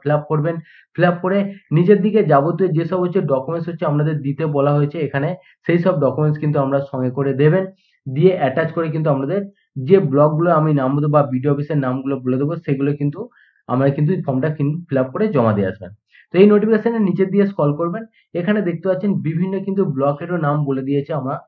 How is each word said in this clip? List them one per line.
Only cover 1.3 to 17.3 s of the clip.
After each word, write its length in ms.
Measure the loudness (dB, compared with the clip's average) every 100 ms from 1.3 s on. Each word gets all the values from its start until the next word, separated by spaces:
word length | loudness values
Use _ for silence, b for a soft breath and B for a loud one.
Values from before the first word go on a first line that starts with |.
| -2 -2 B B
নিজের 280 | 2 4 4
দিকে 160 | 4 2 4
যাবতীয় 360 | 4 2 0 0 0
যেসব 200 | -2 -2
হচ্ছে 160 | -2 -2 0
documents 340 | -2 -2 -6 -6
হচ্ছে 160 | -4 -2
আপনাদের 240 | 0 0 -2
দিতে 220 | -4 -4 -2 0
বলা 160 | 2 2
হয়েছে 200 | 0 -2 -4
এখানে, 220 | -2 -4 -6 b b 0
সেই 120 | 2
সব 100 | 2 2
documents 340 | 2 2 0 0
কিন্তু 140 | 0 0
আমরা 140 | 0 0 -2
সঙ্গে 200 | -4 -4 -2
করে 140 | -2
দেবেন, 300 | 2 2 2 -2 -8 _ _ -8
দিয়ে 260 | 2 2 4
attach 280 | 0 0 -2 -2
করে 100 | -4
কিন্তু 140 | -2 0
আপনাদের 300 | 0 0 -4 -6 _ _ -6
যে 200 | 4 4
ব্লকগুলো 500 | 4 4 4 4 2
আমি 160 | 2 2
নাম 160 | 2 2
দেবো 200 | 0 2
বা 80 | 2 2
বিডিও 260 | 0 -2
অফিসের 260 | -2 -2 -2
নামগুলো 360 | -2 -2 -4 -4
বলে 160 | -2 -2
দেবো, 140 | -2 -4
সেগুলো 340 | -4 -2 -2
কিন্তু 260 | -2 -4 -6 -12 b b b b
আমরা 180 | 0 0
কিন্তু 200 | 2 0
এই 80 | -2
ফর্মটা 280 | -2 -2 -2
কিন-, 280 | -2 -2 -4
fill 140 | -4 -4
up 100 | -2
করে 140 | -2 -2
জমা 240 | 2 2
দিয়ে 160 | 2 -2
আসবেন। 220 | -4 -14 -20 _ b b
তো 0 | 4
এই 80 | 6
নোটিফিকেশনের 560 | 6 4 2 0 0
নিচের 260 | 0 0 0